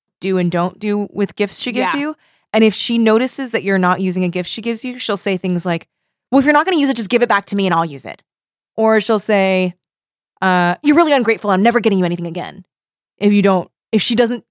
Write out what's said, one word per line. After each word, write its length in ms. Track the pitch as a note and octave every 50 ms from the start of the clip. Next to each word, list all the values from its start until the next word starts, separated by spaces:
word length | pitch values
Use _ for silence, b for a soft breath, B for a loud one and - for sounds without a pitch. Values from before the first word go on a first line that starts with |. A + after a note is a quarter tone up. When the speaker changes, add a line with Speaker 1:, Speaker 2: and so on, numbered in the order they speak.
| _ _ _ _
Speaker 1:
do 160 | - F#3+ F#3+ F#3
and 120 | F3+ F3
don't 280 | E3 F3 F3 F#3 - -
do 300 | - G#3+ G#3 G#3 G#3 - -
with 240 | - G3+ F#3+ -
gifts 220 | - G3+ G3 - -
she 140 | - B3 A#3
gives 220 | B3 B3+ F3+ E3+
Speaker 2:
Yeah. 60 | C#4+
Speaker 1:
you. 160 | C#4+ D4+ D#4 - _ _ _ _ _ _ -
And 120 | A3 A3
if 100 | A3 -
she 240 | - - - A#3 A#3
notices 540 | A3+ A3 G#3+ A3+ B3 C4 - - C4+ A#3+ -
that 100 | G#3 -
you're 160 | G3 G3 F#3+
not 220 | F#3 F3+ F#3 -
using 240 | F#3+ F#3 F3 F#3 F#3
a 40 | F3
gift 220 | E3 F#3 F3+ -
she 100 | - -
gives 240 | G#3 A#3 A#3 A3 -
you, 140 | B3+ B3 B3
she'll 180 | - - G3+
say 200 | G3 - G3+ G3
things 280 | F3+ - F#3 F3+ F3 D#3+
like, 220 | F#3 E3+ E3+ - _ _ _ _ _ _ _ _ _
"Well, 80 | - C#4
if 60 | C4
you're 80 | C#4+ D4
not 120 | D4 D#4+
gonna 120 | F4 F#4+ D#4+
use 120 | C#4 C4+
it, 60 | C4+
just 140 | A#3 A3 F3+
give 120 | B3 A#3 A#3+
it 60 | A3
back 180 | G#3+ G3+ G3
to 100 | - -
me 100 | G3+ G3
and 80 | F#3+ F3
I'll 100 | E3 E3+
use 200 | E3 C#3+ C3+ -
it." 180 | G#2 C2+ - _ _ _ _ _ _ _ _ _ _ _
Or 240 | - A3 A3 A3 A3
she'll 180 | G3+ - A3+ G#3
say, 560 | - - G#3+ G3+ F#3+ F#3+ F#3+ F#3 F#3 F3+ F3 - _ _ _ _ _ _ _ _ _ _ _ _ -
uh, 340 | F#3 F#3 F3+ F3 F3 F3 - -
"You're 140 | D4 D4+
really 160 | D4 E4+ D#4 C#4+
ungrateful. 380 | C4+ A#3+ G#3+ A3+ G3 - G#3
I'm 120 | G3 F#3 G3+
never 180 | A#3 A#3 A#3
getting 180 | G3 A3 G3 F#3+
you 60 | F3+
anything 220 | E3+ F3 E3+ E3+
again." 380 | E3+ E3 E3+ C#3+ E2 D2+ - F#3 _ _ _ _ _ _ _ _ _ _ _
If 140 | - G#3 G#3
you 100 | G3+ F#3
don't, 280 | G3 F#3+ F#3 - - _ _ _ _
if 100 | - A3 -
she 120 | - A#3+
doesn't 300 | A3 A#3+ A3+ B3 A#3 - _